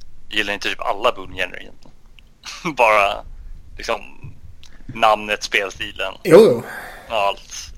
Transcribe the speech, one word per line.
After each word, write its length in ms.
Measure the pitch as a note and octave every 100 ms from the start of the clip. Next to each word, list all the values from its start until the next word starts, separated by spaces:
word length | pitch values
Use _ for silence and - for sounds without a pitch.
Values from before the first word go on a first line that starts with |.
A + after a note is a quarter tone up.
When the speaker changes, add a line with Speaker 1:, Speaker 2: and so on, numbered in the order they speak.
| - - -
Speaker 1:
Gillar 240 | A2 G2+
inte 160 | G2+ G#2+
typ 120 | F#2+
alla 300 | - G2+ A#2+
Boone 260 | A2 F#2 F#2
Jenner 180 | F#2 -
egentligen. 300 | - - - - - - - _
<laughs> 380 | - - F3 C3
Bara, 460 | A#2 G#2+ G2+ A2 - - - - - -
liksom, 240 | - A2 - - - - - - - - -
namnet, 580 | A2+ A2+ G#2+ G#2 G#2
spelstilen. 680 | - A2 G2 - G#2+ G2+ F#2+ -
Speaker 2:
Jo, 140 | G3 E3
jo. 240 | G#3+ A#2+ - - - - -
Speaker 1:
Ja, 180 | A2+ G2
allt, 460 | G2 - - -